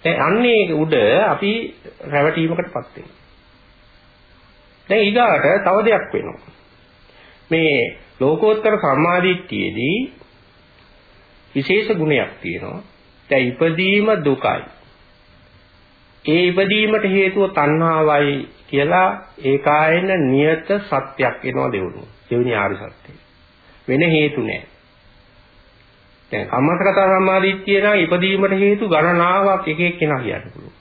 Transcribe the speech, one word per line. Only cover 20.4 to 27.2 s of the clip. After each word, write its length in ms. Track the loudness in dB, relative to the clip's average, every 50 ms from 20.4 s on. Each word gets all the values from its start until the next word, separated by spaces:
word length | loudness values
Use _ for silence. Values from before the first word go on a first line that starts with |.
| 4 2 0 0 -2 -4 -4 -4
සත්‍යයක් 580 | -2 -4 -4 -4 -4 -6 -6 -4 -4 -4 -4 -4
එනවා 300 | -8 -6 -4 -2 -4 -2
දෙවනුව. 360 | -4 -4 -6 -8 -10 -14 -20 -20 -20 -20 _
දෙවෙනි 300 | -4 -2 0 0 0 0
ආර්ය 220 | -2 -2 -4 -4
සත්‍යය. 420 | -8 -12 -18 -18 _ _ -20 -20 -20 _ _ _ _ -20 _ _ _ _ -20 -20 -16 _
වෙන 200 | -2 0 0 2
හේතු 340 | 2 2 2 0 0 -2 -4
නෑ. 240 | -6 -6 -8 -10 -14 -18 -20 _ _ _ _ _ _ -20 _ _ _ _ _ -20 _ _ _ -20 _ _ _ _ _ _ _ _ _ _ _ _ _ _
දැන් 160 | -8 -8 -6
කම්මස්සගත 520 | -4 -2 0 0 0 0 2 0 2 2 4 4
සම්මාදිට්ඨිය 760 | 4 4 2